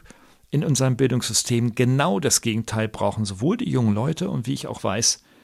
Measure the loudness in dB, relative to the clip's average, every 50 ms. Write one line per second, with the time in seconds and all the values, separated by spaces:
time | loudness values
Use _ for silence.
0 | -12 -20 -20 -20 -20 -20 -20 _ _ _ -2 -2 0 2 2 2 2 2 2 2
1 | 2 2 2 0 -2 0 -2 -2 0 0 0 2 2 0 2 2 2 2 4 2
2 | 2 2 0 0 0 2 0 0 0 0 -2 -2 -2 -2 -2 -2 -2 -2 -2 -2
3 | -2 -2 0 0 -4 -4 -4 -2 0 0 0 0 -2 -2 0 2 2 2 2 2
4 | 0 -2 -2 -2 -4 -4 -4 -4 -4 -4 -6 -6 -6 -8 -8 -4 -4 -2 -2 0
5 | 0 0 -2 -2 _ _ _ _